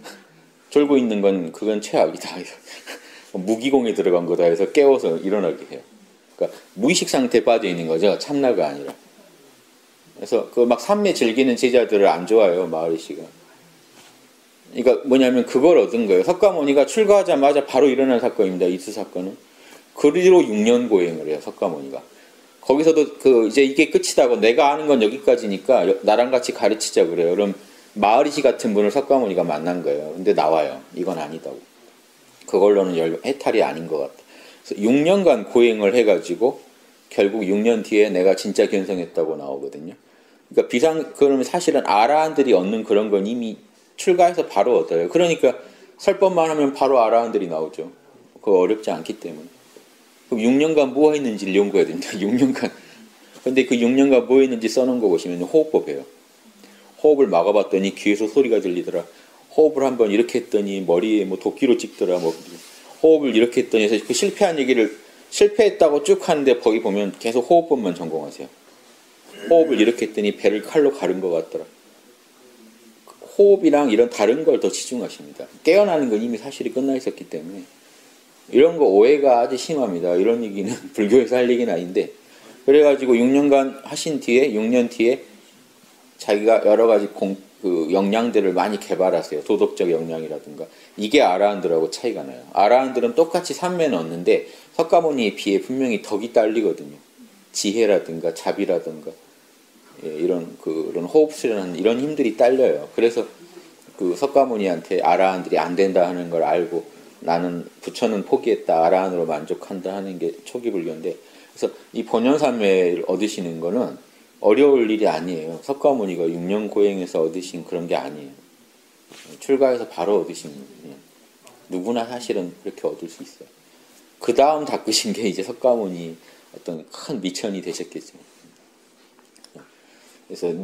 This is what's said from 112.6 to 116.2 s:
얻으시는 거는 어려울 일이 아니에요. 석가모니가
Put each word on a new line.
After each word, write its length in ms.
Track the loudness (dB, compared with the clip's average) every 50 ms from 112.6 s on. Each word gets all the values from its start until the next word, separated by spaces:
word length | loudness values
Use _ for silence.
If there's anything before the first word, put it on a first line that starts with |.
| 0 2 2 2 2 0 0 -2 -4
얻으시는 540 | -4 -4 -2 -4 -4 -6 -6 -8 -10 -8 -8
거는 360 | -6 -4 -4 -4 -4 -4 -8 -14 -20 _ _ _ _ _ _ _
어려울 500 | 2 2 4 4 6 4 4 4 2 2
일이 160 | 0 0 0
아니에요. 540 | 0 0 -2 -4 -8 -8 -8 -8 -10 -12 -10 -10
석가모니가 640 | -10 -6 -2 0 0 0 0 -2 -4 -4 -4